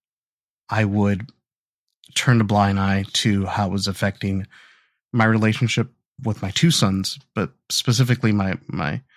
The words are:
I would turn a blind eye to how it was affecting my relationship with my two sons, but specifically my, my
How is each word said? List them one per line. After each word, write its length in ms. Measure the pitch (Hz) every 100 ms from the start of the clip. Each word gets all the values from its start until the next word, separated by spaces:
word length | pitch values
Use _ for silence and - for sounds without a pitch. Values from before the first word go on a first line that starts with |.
| _ _ _ _ _ _ _
I 140 | 107
would 480 | 107 104 101 95 - _ _ _ _ _ _ _ _
turn 280 | - - 120
a 40 | 104
blind 320 | 104 101 98
eye 280 | 98 98 98
to 320 | - 113 101 95
how 220 | 104 98
it 40 |
was 160 | 98 95
affecting 600 | 95 101 - 101 95 95 - - _ _ _ _
my 120 | 120 110
relationship 680 | 110 110 110 113 - 113 _ _ -
with 200 | 120 104
my 100 | 95
two 200 | - 170
sons, 480 | - 101 95 95 - _
but 180 | - 90 - _
specifically 640 | - - 113 123 123 113
my, 240 | 104 98 - -
my 340 | - 73 104 -